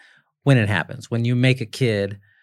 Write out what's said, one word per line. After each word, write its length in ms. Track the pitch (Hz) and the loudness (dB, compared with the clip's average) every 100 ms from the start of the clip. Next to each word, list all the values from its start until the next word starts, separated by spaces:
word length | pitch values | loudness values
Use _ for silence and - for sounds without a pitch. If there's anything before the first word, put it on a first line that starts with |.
| _ _ _ _ | _ _ _ _
when 140 | 143 131 | 2 2
it 100 | 101 | 2
happens, 440 | 95 - - - | -2 -4 -10 -6
when 140 | 117 120 | -2 0
you 100 | 123 | 2
make 260 | 131 127 | 2 0
a 40 | 113 | -4
kid 540 | - 123 104 98 101 _ _ | -2 0 0 -2 -6 _ _